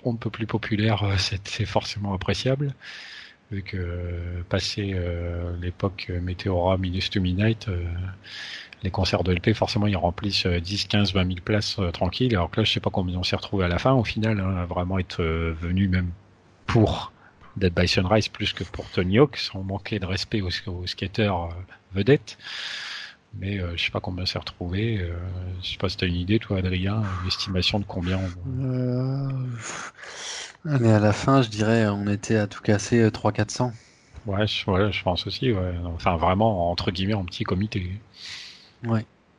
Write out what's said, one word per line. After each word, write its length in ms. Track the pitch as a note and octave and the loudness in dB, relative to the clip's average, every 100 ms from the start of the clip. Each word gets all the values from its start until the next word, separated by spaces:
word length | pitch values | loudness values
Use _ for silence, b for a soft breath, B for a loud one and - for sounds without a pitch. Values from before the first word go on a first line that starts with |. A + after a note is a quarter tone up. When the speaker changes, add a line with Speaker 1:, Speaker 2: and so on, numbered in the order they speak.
Speaker 1:
on 80 | B2+ | -4
ne 60 | A2+ | -4
peut 120 | A#2 | -6
plus 160 | A2 A2 | -6 -4
populaire, 560 | A2 - G#2 A2 G#2 | -4 -2 0 2 2
euh, 120 | G2+ F#2+ | 2 0
c'était 480 | - F#2+ - - | 0 -4 -6 -4
forcément 500 | G2+ G#2+ - G#2 G2+ | -2 -2 -2 -4 -2
appréciable, 600 | F#2+ - F#2+ B2 C3+ C#3+ - B B B B B B _ | -2 0 0 0 0 0 -4 B B B B B B _
vu 120 | G2 | -8
que, 120 | F#2+ F#2+ | -6 -6
euh, 640 | F2 F2 F2 F2 F2 F2 F2 | -4 -4 -4 -6 -6 -6 -2
passé, 440 | G2 - - G2+ | 0 0 -2 -2
euh, 640 | F#2+ F2 F2 F2 F2 F2 F2 | -2 -2 -2 -4 -4 -4 -4
l'époque 500 | F2+ - G2 F#2 - F2+ | -6 -2 -4 -4 -6 -4
Meteora, 560 | F2+ F2+ G2+ F2+ F2+ F#2+ | -4 -4 -2 2 2 2
Minus 320 | F#2 F#2 - | 0 -2 -2
to 100 | G#2+ | 0
Midnight, 480 | F#2 F2+ A2 A2 - | 0 2 2 2 -4
euh, 160 | F2+ E2+ F2 F#2 F#2+ B B B B B - | -4 -4 -4 -6 -10 B B B B B -6
les 60 | F#2+ | -4
concerts 340 | F#2 F2+ G2 | 0 2 2
de 80 | F2 | 2
L 80 | F2+ | 4
P, 140 | - | 2
forcément, 340 | G#2+ - A2+ G#2 | 2 0 2 2
ils 80 | F#2+ | 2
remplissent, 500 | F2 - G#2+ - F#2 | 0 0 -2 0 2
euh, 140 | F2 | 0
dix, 260 | E2+ G2+ - | 0 -4 0
quinze, 260 | G#2+ G2 | 2 4
vingt 120 | F#2+ | 2
mille 180 | F2+ F2+ | 2 0
places, 360 | - G#2 - - | 0 0 0 -2
euh, 100 | F2+ | -2
tranquilles, 460 | - F2+ - B2+ G2+ | 0 -2 2 2 2
alors 140 | E2 | 2
que 100 | - | 2
là, 40 | |
je 80 | G#2 | 2
sais 80 | - | 0
pas 100 | G#2+ | 0
combien 280 | - F2+ F2+ | 0 0 -2
on 60 | |
s'est 120 | F#2 F#2+ | -2 -2
retrouvé 280 | - G2+ | -2 0
à 40 | F2+ | 2
la 100 | F2 | 2
fin, 140 | C3+ | 4
au 120 | C3 | 4
final, 360 | G#2+ A2+ A2 G#2+ | 2 0 0 2
hein, 160 | F#2+ F#2 | 0 0
à 100 | F2 | -2
vraiment 320 | F2+ F2+ F#2+ | -2 0 0
être, 220 | F2+ - | -2 -2
euh, 300 | E2 D#2+ E2 D#2+ | 0 2 0 -2
venu 280 | E2+ F#2 G2 | 0 2 4
même 220 | F#2 F2+ E2+ - _ _ _ - | 2 0 -6 -16 _ _ _ 2
pour 460 | A#2 G#2 - - b b _ - - | 4 4 2 -8 b b _ -14 0
Dead 180 | F#2 | 2
by 140 | E2+ F2+ | 4 2
Sunrise 400 | - F2+ A2 - | 2 4 4 2
plus 240 | - G2 | -4 -6
que 100 | - | -4
pour 240 | F#2+ - - | -8 -8 -4
Tony 280 | - F2+ G#2 | -2 4 6
Hawk, 180 | D3 - | 6 4
sans 260 | - G2 | -8 -6
manquer 340 | F#2+ G2 - G#2 | -6 -6 -4 -4
de 80 | F2+ | -2
respect 340 | F#2 - A2 | -4 -2 -2
aux, 100 | F#2 - - | -2 -4 -6
aux 180 | F2+ F2+ | -8 -8
skateurs, 600 | - F#2 - G#2 F2 E2+ | -6 -4 0 2 2 -4
euh, 20 | E2+ F#2 B _ | -8 -14 B _
vedettes. 440 | F#2 G2 D3 - - B B B B B B B B _ G2+ | 2 6 6 4 -16 B B B B B B B B _ -6
Mais, 200 | F#2+ G2+ | -4 -2
euh, 180 | F2 E2 | -2 -2
je 80 | |
sais 60 | - | -4
pas 100 | G#2 | -4
combien 220 | - F2+ | -4 -4
on 40 | F2+ | -4
s'est 120 | - | -4
retrouvé. 600 | - - F2 F#2 A2+ G#2+ | -8 -8 -4 -2 0 0
Euh, 180 | F2 E2+ F2+ F#2 F#2 F2+ | -2 -4 -6 -6 -8 -8
je 80 | - | -8
sais 60 | - | -4
pas 120 | F#2 | -4
si 80 | - | 0
t'as 100 | F#2 | 0
une 80 | |
idée, 240 | F2 F2+ A2 | 0 2 2
toi, 200 | - G2 | 2 0
Adrien, 440 | F#2 F#2 F#2+ G#2+ G2+ F#2 | 0 0 0 -2 -2 -4
une 60 | F2+ | -4
estimation 520 | - - F#2 - G#2+ | -4 -2 0 0 0
de 40 | |
combien 340 | F#2+ - F2 F#2+ | -2 -4 -2 0
on 460 | F#2 F2+ C3+ C3 | -2 -6 -6 -4
Speaker 2:
Euh, 640 | C3 B2+ B2+ B2 C3 C3+ C3+ C3 B2+ A#2 A2 B B B B B B B B - | -2 0 0 0 0 -2 -4 -4 -6 -8 -10 B B B B B B B B -10
allez, 260 | D#3+ C#3 A2+ | 0 4 6
à 100 | G#2+ | 8
la 120 | G#2+ | 6
fin, 300 | G#2+ - C3+ | 4 6 6
je 60 | A#2 | 4
dirais, 380 | G#2+ G#2+ A#2 G#2+ | 2 4 4 4
on 180 | G2+ G2+ | 2 0
était 300 | G2+ - A2 | 0 2 2
à 100 | G#2 | 2
tout 160 | - | 0
casser, 380 | - G2+ - A#2+ | 2 2 4 6
euh, 100 | A2 | 6
trois, 220 | - G#2+ | 4 0
quatre 180 | G#2 G#2 | 2 0
cents. 220 | - B2 A2 b b b - G#2 | -2 -4 -4 b b b -12 -4
Speaker 1:
Ouais, 200 | G2 G#2 | 0 0
je, 240 | - - | 0 2
ouais, 220 | F#2 G#2 | 4 2
je 100 | F#2 | 2
pense 240 | - F2 - | 0 0 -4
aussi. 260 | - C3 | -2 0
Ouais. 220 | G2+ F2+ F2 | 0 0 -4
Enfin, 320 | F2 E2+ F#2+ E2+ | -6 0 2 4
vraiment, 540 | E2+ F#2+ A2+ F#2+ E2+ | 4 4 4 4 0
entre 220 | F2 - | 0 -2
guillemets, 220 | F2+ F#2+ | -2 -2
en 100 | G#2+ | -2
petit 200 | F2+ - | -4 -6
comité. 560 | A2 F#2 G#2+ G2+ F2+ G2+ - B B B B B B _ | -2 -2 -2 -2 -4 -8 -12 B B B B B B _
Speaker 2:
Ouais. 200 | A#2 A2 G#2+ _ _ | -2 0 -2 _ _